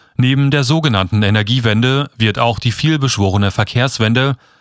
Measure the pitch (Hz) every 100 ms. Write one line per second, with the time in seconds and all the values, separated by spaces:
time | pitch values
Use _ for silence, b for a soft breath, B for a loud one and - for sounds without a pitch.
0 | b - 127 135 139 143 123 160 151 104
1 | 92 107 104 107 107 127 117 107 123 139
2 | 143 - 113 101 120 113 120 - 156 156
3 | 139 - 98 101 101 - 107 123 135 -
4 | 110 120 135 131 b b